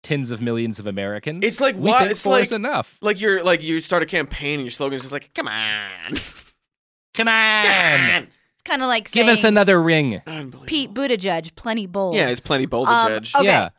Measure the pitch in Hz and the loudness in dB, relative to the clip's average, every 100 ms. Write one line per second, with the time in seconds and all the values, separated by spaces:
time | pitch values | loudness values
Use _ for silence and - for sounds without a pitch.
0 | - 143 123 113 120 117 117 104 104 98 | -2 -4 -2 -4 -2 -2 -4 -6 -8 -6
1 | 98 104 151 165 202 - 269 190 175 247 | -6 -6 -8 -2 -2 0 -2 0 2 4
2 | 269 202 - 262 - 220 240 247 - _ | 2 0 2 2 2 -2 -2 -4 -6 _
3 | 208 190 214 190 175 165 156 165 156 175 | -4 0 0 2 2 2 0 -4 0 -2
4 | 160 175 143 - 143 147 123 - 139 135 | 0 -2 -4 -6 -4 -4 -6 -4 -4 -4
5 | 131 139 - - 120 107 110 107 101 92 | -8 -10 -8 -8 -6 -4 -2 -4 -6 -12
6 | 82 - - - - _ _ _ _ _ | -8 -8 -10 -18 -20 _ _ _ _ _
7 | _ - 226 220 220 214 208 196 170 143 | _ -2 0 2 2 4 4 2 2 2
8 | 170 175 120 _ _ _ - 285 262 233 | 2 0 -4 _ _ _ -6 -2 0 -2
9 | - 220 233 226 220 208 202 180 165 160 | 0 2 4 6 6 6 6 4 4 2
10 | 139 95 - 156 135 - - 311 254 208 | 2 -2 -8 -12 -12 -16 -6 -6 -4 -4
11 | 269 226 190 165 160 - 233 226 190 190 | -2 -2 -2 -4 -6 -12 -6 -6 -6 -4
12 | 190 196 135 123 - 139 131 120 135 233 | -2 0 0 -2 -2 -2 0 0 2 2
13 | 226 110 110 285 285 160 90 | 2 -2 0 2 4 2 0